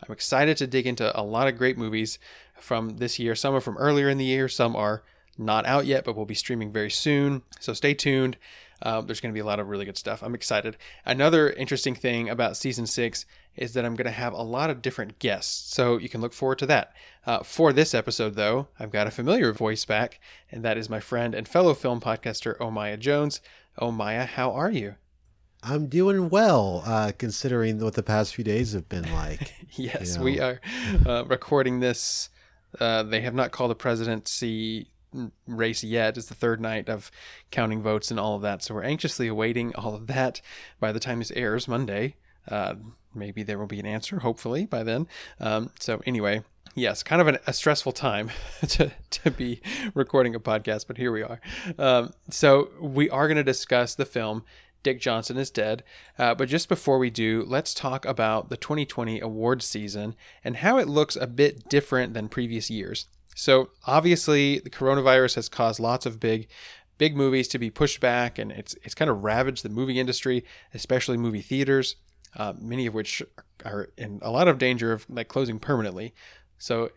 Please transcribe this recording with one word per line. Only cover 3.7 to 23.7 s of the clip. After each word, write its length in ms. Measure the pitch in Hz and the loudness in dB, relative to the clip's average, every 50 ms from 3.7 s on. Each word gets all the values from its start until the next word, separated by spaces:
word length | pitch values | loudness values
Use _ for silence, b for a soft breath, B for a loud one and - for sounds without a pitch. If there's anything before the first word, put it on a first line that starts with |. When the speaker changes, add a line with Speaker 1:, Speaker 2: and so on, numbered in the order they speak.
| 104 107 | -4 0
Speaker 1:
earlier 300 | 131 147 147 143 135 139 | 2 2 4 4 4 2
in 100 | 139 139 | 2 2
the 60 | 131 | 0
year. 240 | 131 131 135 131 127 | 0 0 0 0 0
Some 280 | - - 123 117 117 | 0 0 0 0 2
are 260 | 107 104 104 107 104 b b b b b b b - | 0 0 0 -2 -2 b b b b b b b -6
not 280 | 110 110 107 113 - | -2 0 2 2 2
out 200 | - 135 143 139 | 2 2 2 2
yet, 180 | 135 135 131 - | 2 2 0 0
but 100 | 127 107 | -2 -4
will 120 | 107 107 | -4 -6
be 80 | 101 107 | -4 -4
streaming 360 | - - - 123 113 110 104 | -4 -4 -2 -4 -4 -4 -4
very 200 | 107 110 107 107 | -2 -2 -2 -2
soon. 520 | - - - 151 147 143 143 143 139 131 - _ - - | -2 -2 2 2 4 4 4 2 0 -2 -6 _ -18 -10
So 120 | - - 107 | -8 -8 -4
stay 220 | - - 143 147 | 0 2 2 2
tuned. 420 | - - 143 135 135 131 131 123 B B B B B B B B B - | 2 2 2 2 2 2 0 -2 B B B B B B B B B -6
Uh, 180 | 113 113 110 | -4 -4 -4
there's 200 | 110 104 113 - | -4 -6 -8 -8
gonna 120 | - 117 107 | -8 -6 -6
be 60 | 107 | -4
a 40 | 104 | -2
lot 140 | 107 104 101 | -2 -2 -2
of 80 | 104 98 | -2 -4
really 160 | 101 98 101 | -6 -6 -6
good 120 | 98 95 | -8 -8
stuff. 260 | - - 107 107 - 104 | -8 -8 -6 -8 -6 -6
I'm 120 | 113 120 | -8 -8
excited. 420 | 120 - - 117 104 104 110 - B B B B B B | -6 -4 0 0 0 0 -2 -6 B B B B B B
Another 440 | - 127 131 143 156 165 160 151 139 | -2 2 4 6 6 8 6 6 4
interesting 440 | - - 139 - 143 131 - 139 123 | 2 0 -4 -4 -2 -2 0 -2 -2
thing 340 | - - 127 120 117 117 107 | 0 -2 -2 0 0 -2 -2
about 280 | 113 117 120 101 - | -2 0 0 0 -2
season 300 | - - 135 120 120 117 | -2 -4 -4 -4 -4 -4
six 380 | 110 - - 120 113 - - - b b b b b b | -4 -2 -2 -2 -2 -2 -6 -10 b b b b b b
is 160 | - 127 117 117 | -10 -8 -4 -2
that 100 | 127 120 | -2 -2
I'm 100 | 117 117 | -2 -2
gonna 140 | 110 123 120 | -2 -4 -4
have 220 | 107 - 123 120 95 | -4 -4 -4 -4 -4
a 100 | 87 117 | -6 -6
lot 280 | 113 117 131 151 160 | -4 -2 -2 0 -2
of 120 | 143 123 117 | -2 -2 -4
different 360 | 131 - - 110 107 - _ | -6 -4 -4 -8 -10 -8 _
guests, 540 | - 120 101 92 - - - - - - - | -2 -2 -2 -2 -2 -6 -6 -6 -8 -4 0
so 220 | - 127 120 120 110 | 2 2 4 2 2
you 100 | 117 120 | 0 -4
can 120 | - 113 | -6 -6
look 120 | 117 120 - | -6 -6 -6
forward 240 | - 139 131 131 - | -4 -2 -2 0 0
to 80 | 147 | 2
that. 260 | 131 151 117 - - B B B B B B _ | 2 4 2 2 0 B B B B B B _
Uh, 160 | 120 117 - - | -2 -2 -2 -2
for 300 | - - - 165 151 131 | -4 2 4 6 6 8
this 220 | 143 156 - - | 6 6 4 4
episode, 400 | 117 - - - - 113 107 98 | 0 0 0 -2 -2 -2 -2 0
though, 340 | 107 104 104 117 131 139 - _ - | 0 2 2 2 0 -2 -4 _ -14
I've 120 | 110 107 | -12 -4
got 160 | 107 104 104 | -2 0 0
a 40 | 107 - | 0 -2
familiar 400 | - 120 147 202 254 165 117 107 | -2 0 2 4 4 4 2 2
voice 320 | 110 117 110 110 - - | 2 0 -2 -2 -2 -2
back, 360 | - 107 107 120 120 - B B B B B B _ | 0 0 0 0 -2 -4 B B B B B B _
and 140 | - 113 110 | -10 -4 -2
that 120 | 113 107 | -2 -2
is 140 | 113 110 104 | -2 -2 -4
my 100 | 110 107 | -6 -8
friend 340 | 104 - 123 117 120 117 107 | -6 -4 -2 -2 -2 -2 -4
and 120 | - 113 - | -6 -6 0
fellow 260 | - 175 180 170 139 | 2 4 6 6 4
film 260 | - - 127 120 117 | 4 0 -2 -2 -2
podcaster, 560 | - 117 113 110 - 120 110 - - 117 107 - | -2 -4 -4 -4 -4 -6 -6 -4 -4 -6 -4 -4
Omaya 400 | 120 113 110 107 104 104 104 107 | -4 -4 -4 -4 -4 -4 -6 -2
Jones. 420 | 113 139 143 147 147 147 - - b b b b b b | 0 2 2 2 2 0 -2 -6 b b b b b b